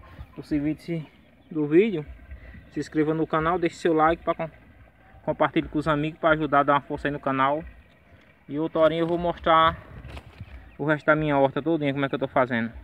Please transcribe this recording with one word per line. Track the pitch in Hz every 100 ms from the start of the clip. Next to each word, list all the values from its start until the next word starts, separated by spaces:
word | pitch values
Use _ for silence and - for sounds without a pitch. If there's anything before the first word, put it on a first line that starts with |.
| - - - -
do |
serviço | 139 147 147 147 - 165 147 - _ _ _
do | 156 147
vídeo, | 160 226 170 147 - - - - - -
se | -
inscreva | 143 156 151
no | 160 156
canal, | 160 160 175
deixe | 170 -
seu | 180
like, | 160 156 170
pra | -
com-, | 165 160 - - - - _ - -
compartilhe | - - 151 165 147
com | 156
os | 147
amigos, | 147 156 156
pra | 165
ajudar | 156 151 143
a |
dar | 143
uma | 143
força | - 143 147
aí |
no | 143
canal. | - 135 135 151 175 - _ _ _ - _ _ -
E | 139
outra | 160 165
horinha | 156 165
eu | 165
vou | 170
mostrar | 175 - 170 160 160 165 - - - - - - - - - -
o |
resto | 143 151 -
da | 151
minha | 156 143
horta | 135 143
todinha, | 143 165 143
como | 139 135
é |
que | 143
eu |
tô | 139
fazendo. | 143 127 120 113 -